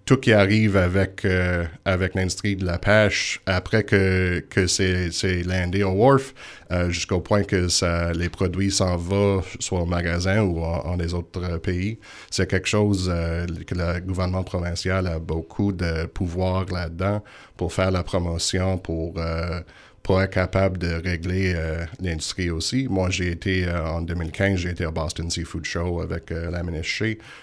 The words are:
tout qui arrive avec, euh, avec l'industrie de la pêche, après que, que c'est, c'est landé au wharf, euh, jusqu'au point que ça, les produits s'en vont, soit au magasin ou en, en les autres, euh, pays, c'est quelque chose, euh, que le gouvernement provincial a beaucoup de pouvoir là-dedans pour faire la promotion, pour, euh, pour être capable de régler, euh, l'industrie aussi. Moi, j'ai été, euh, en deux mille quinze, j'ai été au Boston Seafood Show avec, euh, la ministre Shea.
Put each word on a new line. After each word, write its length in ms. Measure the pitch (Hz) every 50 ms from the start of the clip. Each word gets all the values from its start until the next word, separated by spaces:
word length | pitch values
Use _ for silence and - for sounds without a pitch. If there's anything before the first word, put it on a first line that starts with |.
| _
tout 120 | - 135
qui 140 | 131 - 123
arrive 460 | 107 104 98 98 107 110 110 104 95
avec, 480 | 95 90 90 90 98 95 92 - - -
euh, 400 | 95 92 92 90 90 90 87 85 80 - - -
avec 300 | 98 92 90 92 87 -
l'industrie 420 | 98 92 90 - - - 104 98
de 80 | 95 95
la 140 | 87 85
pêche, 640 | 87 - 101 104 107 107 101 - - - - - - -
après 360 | - 90 92 - - 110 110 104
que, 560 | - 104 98 98 95 92 92 92 90 90 82 - -
que 160 | - 101 92
c'est, 440 | 87 - - 95 92 90 90 90 85
c'est 300 | 82 - - 92 90 87
landé 400 | 87 90 92 92 90 90 90 101
au 120 | 101 95 95
wharf, 420 | 98 117 135 139 131 135 - - - - - - - - -
euh, 220 | 87 87 87 87
jusqu'au 280 | 85 85 - - 95 90
point 220 | - - 104 101
que 280 | 98 - 101 90 90 87
ça, 440 | - - 92 87 85 85 85 85 85
les 160 | 85 87 85
produits 400 | - - 98 92 85 92 98 98
s'en 260 | 98 - 98 90 87
vont, 460 | 87 85 90 98 101 101 101 98 92 80 - - -
soit 220 | - - 95 90
au 60 | 85
magasin 560 | 85 87 87 85 85 85 87 90 95 98 110 104
ou 180 | 92 85 82
en, 240 | 82 82 85 - -
en 100 | 82 90
les 200 | 90 85 85 90
autres, 260 | 87 85 - - 92 87
euh, 140 | 90 85
pays, 400 | 80 - 98 90 90 95 107 113 - - - - - - -
c'est 180 | - - 92
quelque 200 | - 95 90 -
chose, 420 | - - 107 104 104 101 95 92 90
euh, 360 | 85 85 82 82 82 85 87 87 85 82 82
que 80 | - 90
le 260 | 90 85 87 87 87
gouvernement 440 | 90 92 92 90 92 90 92 92 90
provincial 640 | - - 90 87 87 87 - - 92 92 92 90
a 100 | 90 82
beaucoup 540 | 80 82 80 80 82 80 - - - 101 101
de 340 | 95 87 90 85 80 80 85
pouvoir 600 | 82 - - 98 87 82 92 92 92 92 95 92 90
là-dedans 520 | 90 90 87 80 85 85 92 101 104 104 - - - - - - -
pour 180 | - 90 82 -
faire 160 | - 92 95
la 140 | 95 87 85
promotion, 760 | - - 90 87 85 82 82 - - - 92 92 95 92
pour, 380 | 90 - - 82 82 82 82 82
euh, 420 | 85 82 82 82 82 85 85 85 85 - - - - - - - _ -
pour 180 | - 95 95
être 100 | 95 95
capable 460 | - 92 90 - - 95 98 95 92
de 100 | 87 87
régler, 640 | 87 82 82 87 92 87 80 82 90 90 95 95 92 87
euh, 300 | 82 80 80 80 82 82 80 - -
l'industrie 500 | 92 87 82 78 - - - - 90 85
aussi. 380 | 82 80 - - 120 131 135 120
Moi, 200 | 98 95 92 92
j'ai 200 | 90 - 90 90
été, 380 | 85 87 - 98 92 92 90
euh, 180 | 87 85 85 80 80
en 120 | 80 85
deux 140 | 82 85 85
mille 160 | 87 82 80
quinze, 280 | - - 98 98 98 87
j'ai 100 | 87 87
été 160 | 85 82 87
au 60 | 80 80
Boston 360 | 85 78 73 - - 82 85
Seafood 360 | - 87 82 - - 82 -
Show 340 | - - 85 85 87 87 82
avec, 320 | 82 85 87 85 - -
euh, 180 | 82 82 85 85
la 140 | 87 87 85
ministre 240 | 90 82 78 78
Shea. 300 | - - - 110 110 107 - - - - -